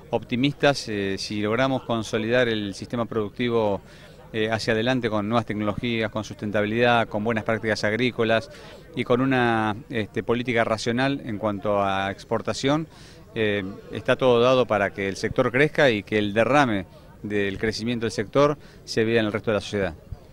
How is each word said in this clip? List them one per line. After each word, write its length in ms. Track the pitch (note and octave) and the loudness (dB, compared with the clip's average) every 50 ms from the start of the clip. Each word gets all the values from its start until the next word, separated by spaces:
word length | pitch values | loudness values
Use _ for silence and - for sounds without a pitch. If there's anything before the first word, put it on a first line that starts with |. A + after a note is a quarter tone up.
| - - | -8 -4
optimistas, 800 | - A#2 - - B2+ A#2 B2+ C#3+ C#3+ - - C#3+ C#3 - - - | -4 -4 -2 -2 -2 0 2 0 2 2 2 2 2 2 -2 -4
eh, 280 | A2 G2+ G2 G2 F#2+ F#2+ | -2 -2 0 -2 -2 -4
si 220 | - - A2 G#2 | -4 -6 -4 -2
logramos 420 | G#2 G#2+ G#2+ A#2 C3 C3+ C3+ B2+ - | 0 0 2 2 2 2 0 -2 -2
consolidar 640 | - A#2+ A2+ G#2+ - - A2+ G#2+ A2 A#2+ B2+ B2+ | -2 -4 -4 -2 -2 -2 -2 0 2 2 2 2
el 280 | A#2 A2+ G#2+ G#2 G2+ F#2+ | 2 0 -2 -2 -4 -6
sistema 300 | - A2 - - A#2+ A#2 | -8 -10 -6 -4 -4 -4
productivo, 760 | G#2+ A#2 A2+ G#2+ G2+ - - B2 A#2+ A#2 A#2 A2 G#2 G2+ F#2+ - - - - - - - - - - - | -2 -2 -2 -4 -4 -4 -4 -2 0 0 2 2 2 0 -2 -4 -10 -20 -20 -20 -20 -20 -20 -18 -10 -4
eh, 160 | A2+ A2 A2 | -2 -2 0
hacia 240 | A2+ A2 - - A#2 | -2 -2 0 0 0
adelante 380 | A2 A2 B2 C3 C3 A#2 A#2 | 0 2 0 0 0 0 0
con 180 | G#2+ G#2+ G2+ G#2 | 0 -2 -2 0
nuevas 160 | A2+ - - | 0 0 0
tecnologías, 640 | - A2 G#2 G#2+ G#2 G2 - - A#2+ A#2 A2+ A2 G#2 | -2 -2 -2 -2 -2 -2 -2 -2 -2 -2 -2 -2 -2
con 120 | - A2+ G#2 | -4 -6 -8
sustentabilidad, 840 | - A2 - - G#2+ G2 G#2+ G#2 G#2 G#2+ A#2 A#2+ A#2+ A#2+ A#2+ A2 A2 | -8 -8 -8 -6 -2 0 0 0 0 2 2 4 4 4 4 2 0
con 160 | - G#2+ G#2 | -2 -2 -2
buenas 180 | A#2 A#2 A2+ G2+ | -2 -2 -2 0
prácticas 400 | - A2+ G#2+ G2+ A2 G#2+ - - | -2 -2 -2 0 -2 -2 0 0
agrícolas 680 | G#2+ G#2+ A2 B2 B2 G#2+ - A#2 A2 A2+ A2+ - - - - - - - - - - - | 0 0 0 0 0 0 0 0 2 2 2 0 -2 -10 -18 -18 -18 -18 -20 -20 -12 -8
y 80 | - A#2+ | -4 0
con 180 | - B2+ A#2+ | 2 2 2
una, 540 | C3 C3+ C3+ B2+ B2 A#2+ A#2 A2 A2 A2 G#2 A2 - - | 2 2 2 2 2 2 2 2 0 -2 -2 -4 -6 -6
este, 320 | C#3 A#2 G#2+ G2+ - A#2+ G#2 | -4 -4 -4 -4 -4 -4 -2
política 400 | - A#2 A#2+ B2 B2 A#2+ A#2 A2+ | 0 0 -2 0 0 0 2 2
racional 580 | G#2+ A2 G#2+ - A#2+ A#2 A#2+ C3 C#3 C#3 C#3 - | 2 0 -2 0 -2 0 0 0 0 0 -2 -6
en 140 | - A2 G2 | -8 -6 -4
cuanto 440 | - G#2+ G#2 G2 - G#2+ G#2 G2+ G2 | -2 -2 -2 -2 0 0 2 2 2
a 300 | G2 G2 F#2+ G2 G2 G2 | 2 0 0 -2 -2 -4
exportación, 720 | - - - A#2 A2 G2+ - G#2+ - - C3+ C#3+ D#3 E3 D#3 - - - - - - - - - | -6 -6 -4 -4 -4 -2 -4 -4 -2 0 0 0 0 -2 -4 -10 -18 -20 -20 -20 -20 -20 -10 -4
eh, 300 | A#2 A2 G#2+ G#2 G#2 G2 F#2 G2+ - - - | -2 0 0 0 0 -2 -4 -8 -12 -12 -12
está 240 | - A2+ G#2+ - B2+ | -10 -6 -2 -2 0
todo 260 | - C3+ B2+ B2 A#2 | 2 4 4 4 6
dado 260 | A#2+ B2+ C3 B2+ B2 | 6 6 4 4 4
para 260 | G#2+ A2 G2+ G2+ F#2+ - | 4 2 2 2 0 0
que 160 | - G2 G2 | -2 -4 -4
el 80 | F#2 | -2
sector 340 | - - G#2+ - - C3 B2 | -4 -4 -2 0 0 0 2
crezca 400 | - B2+ D3 D#3 - - D3+ C3+ | 4 2 2 2 4 4 4 4
y 140 | A2+ G#2 F#2+ | 4 2 0
que 140 | - - G#2+ | 0 0 0
el 140 | G#2 G#2 G2 | 0 2 2
derrame 540 | A2 A2+ A2+ C3 D3 C#3+ B2 G#2+ G2 F#2 - - - - - - - - | 2 2 4 4 4 4 4 2 0 -4 -6 -12 -20 -20 -20 -16 -12 -8
del 340 | G#2+ G#2 G#2 G2+ G2 F#2+ F#2+ | -4 -2 0 0 -2 -2 -2
crecimiento 480 | G#2+ A2 G#2+ - G#2+ A#2 B2 A#2 A2+ | -2 -4 -2 -2 -4 -4 -4 -2 -4
del 60 | A2 - | -4 -2
sector 440 | - G#2+ G2 - C#3 C#3+ D3 D3+ D3 - - - - - | -4 -4 0 2 4 4 4 2 -2 -8 -18 -20 -18 -14
se 200 | - - - A2+ | -6 -2 0 2
vea 140 | A2 A#2 A#2 | 2 4 2
en 80 | A2 | 2
el 60 | G#2+ G#2 | 2 0
resto 180 | G#2+ G2 - | -2 0 0
de 40 | A2 | 0
la 60 | G2+ | 0
sociedad. 340 | G2 - - G#2 F#2+ F2+ E2 - - - - - - - | 0 -2 -2 -2 -2 -2 -4 -8 -14 -16 -18 -18 -18 -18